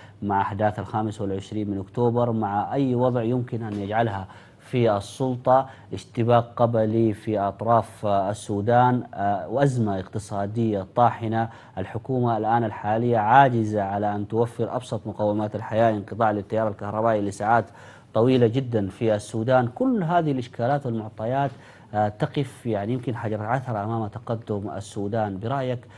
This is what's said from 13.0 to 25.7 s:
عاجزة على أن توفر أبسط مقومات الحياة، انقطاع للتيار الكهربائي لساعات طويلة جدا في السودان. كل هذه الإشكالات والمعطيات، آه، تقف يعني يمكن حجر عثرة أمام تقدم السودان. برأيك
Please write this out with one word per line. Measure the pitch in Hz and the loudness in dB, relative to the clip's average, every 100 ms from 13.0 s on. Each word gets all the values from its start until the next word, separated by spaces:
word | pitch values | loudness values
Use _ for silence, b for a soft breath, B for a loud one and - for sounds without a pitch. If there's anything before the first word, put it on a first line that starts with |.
| 120 117 | 2 2
عاجزة | 104 131 139 120 107 107 | 6 8 8 4 0 0
على | 98 101 104 104 | -2 0 -2 -2
أن | 101 | -2
توفر | 113 117 - 110 123 | -2 -2 -2 -4 -4
أبسط | - 110 110 | -6 -8 -6
مقومات | 98 107 104 107 104 | -2 0 0 -2 -6
الحياة، | 110 110 113 | -2 2 4
انقطاع | 107 - 104 110 | 2 -4 0 2
للتيار | 104 95 110 110 | 0 -2 -2 -2
الكهربائي | 98 101 107 117 110 | -4 -6 0 2 2
لساعات | 101 98 107 117 101 - B B B | 0 -2 2 2 2 -8 B B B
طويلة | 110 123 131 117 | 2 4 6 4
جدا | 127 123 113 98 | 2 0 -2 -2
في | - 113 104 | -2 0 0
السودان. | - 113 113 127 120 | -2 -4 2 2 2
كل | - 262 226 | 0 0 0
هذه | 160 175 156 | 2 2 2
الإشكالات | 131 123 - 120 143 135 | -2 -4 -4 -2 0 -2
والمعطيات، | 113 110 - 113 135 139 - B B B | -4 -6 -6 -4 -2 -2 -6 B B B
آه، | 107 104 | 0 0
تقف | - 147 151 123 - 120 | 0 -4 -2 -6 -6 -4
يعني | 104 101 | -2 -2
يمكن | 127 131 117 | -4 -4 -6
حجر | 110 104 | -4 -4
عثرة | 107 131 127 110 | -2 -2 -2 -4
أمام | 104 117 107 | -4 -4 -6
تقدم | - - 113 113 104 98 82 | -8 -6 -6 -4 -6 -6 -10
السودان. | - 107 101 113 107 95 | -10 -8 -4 -2 -4 -4
برأيك | 113 139 127 | -6 -4 -4